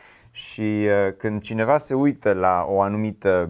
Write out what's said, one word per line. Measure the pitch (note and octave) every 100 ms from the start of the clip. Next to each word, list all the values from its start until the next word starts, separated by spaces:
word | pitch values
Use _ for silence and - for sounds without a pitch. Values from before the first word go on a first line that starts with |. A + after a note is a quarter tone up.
| - - _
Și, | - - -
uh, | G#2+ G#2+ G#2 G2+ G2 F#2+
când | A2 G#2
cineva | - A2 A2 D3
se | -
uită | C3+ C#3+ C3+ G#2+
la | F#2 F#2 F2+ F2
o | G2
anumită | G2 G#2 G#2+ G2+ G2 F2+ E2+